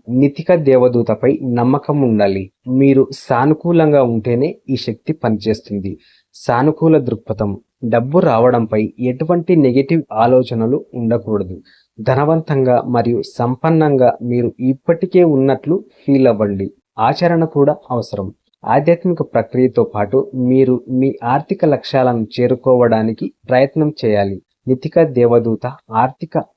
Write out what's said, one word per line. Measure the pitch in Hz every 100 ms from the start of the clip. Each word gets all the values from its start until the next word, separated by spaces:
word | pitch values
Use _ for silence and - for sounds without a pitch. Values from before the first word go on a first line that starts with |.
| -
నితిక | 127 143 143 160
దేవదూతపై | 175 139 127 123 120 113 107 127 147
నమ్మకం | 131 120 123 143 - 147
ఉండాలి. | 127 107 101 95 95 _ 127
మీరు | 131 139 135 -
సానుకూలంగా | 147 - 120 135 151 170 170 156 143
ఉంటేనే | 123 113 120 120 156 - -
ఈ | 127
శక్తి | - 107 -
పనిచేస్తుంది. | 160 120 104 113 107 - 101 95 87 _ _ _
సానుకూల | - - 120 147 151 160 156
దృక్పథం. | 123 113 - 107 104 95 _ -
డబ్బు | 117 120 127 170
రావడంపై | 170 113 123 120 110 107 107 -
ఎటువంటి | 123 127 160 175 165 170
నెగటివ్ | 135 127 135 165 -
ఆలోచనలు | 110 120 127 117 117 113 147 -
ఉండకూడదు. | 123 113 117 107 104 90 87 _ _ _ -
ధనవంతంగా | 110 131 147 160 156 139 127 120 120
మరియు | 120 117 120
సంపన్నంగా | - - 117 127 160 160 151 135 123 -
మీరు | 120 123 120 -
ఇప్పటికే | 127 135 - 170 185 185
ఉన్నట్లు | 170 139 135 131 143 190 - _ -
ఫీల్ | 135 127
అవ్వండి. | 107 104 98 98 - _ -
ఆచరణ | 117 147 175 165
కూడా | 160 143 143 143 -
అవసరం. | 123 107 - 95 - _ _ -
ఆధ్యాత్మిక | 131 151 170 185 170
ప్రక్రియతో | - 117 110 123 127 120
పాటు | 113 107 101 131 131
మీరు | 131 123 131 127 123 127
మీ | 127 135 -
ఆర్థిక | 120 139 - -
లక్ష్యాలను | 131 131 - 135 127 117 110 -
చేరుకోవడానికి | 123 127 131 123 120 110 110 110 - - -
ప్రయత్నం | 127 139 156 151 151
చేయాలి. | 117 104 98 95 _ _ 123
నితిక | 131 160 170
దేవదూత | 160 123 117 120 113 110 123 - -
ఆర్థిక | 110 131 - 160 160 -